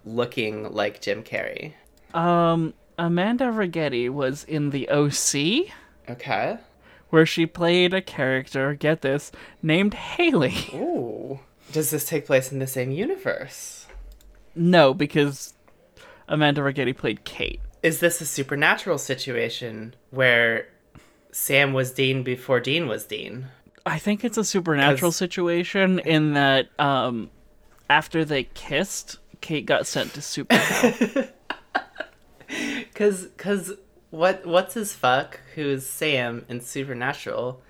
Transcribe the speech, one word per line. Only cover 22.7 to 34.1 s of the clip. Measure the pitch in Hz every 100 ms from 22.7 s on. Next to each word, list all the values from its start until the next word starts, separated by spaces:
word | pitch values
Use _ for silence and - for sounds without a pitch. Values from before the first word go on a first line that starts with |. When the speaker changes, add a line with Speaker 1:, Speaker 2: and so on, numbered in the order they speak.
| 160 147
Speaker 1:
was | 110
Dean? | - 107 - 123 131 - _ _ -
Speaker 2:
I | 160
think | 208 208
it's | 240 226
a |
supernatural | 202 196 170 147 143 135 175
Speaker 1:
'Cause | -
Speaker 2:
situation | 185 - 175 170 180 202 190 185
in | - 160 151
that, | 143 139 135 120 -
um, | 143 135 123 117 101 - _ _ - _ -
after | 147 - 165
they | 151 143
kissed, | 120 - - 143 190 - - - - -
Kate | - 151
got | - 139 -
sent | - -
to | 147
Supergirl. | - - - 233 - - 240 - 240 277 -
Speaker 1:
<laughs> | - - - - - - - - _ _ - - - - 254 -
'Cause, | - 208 185 180 -
'cause | 185 202 175 202 _ _ _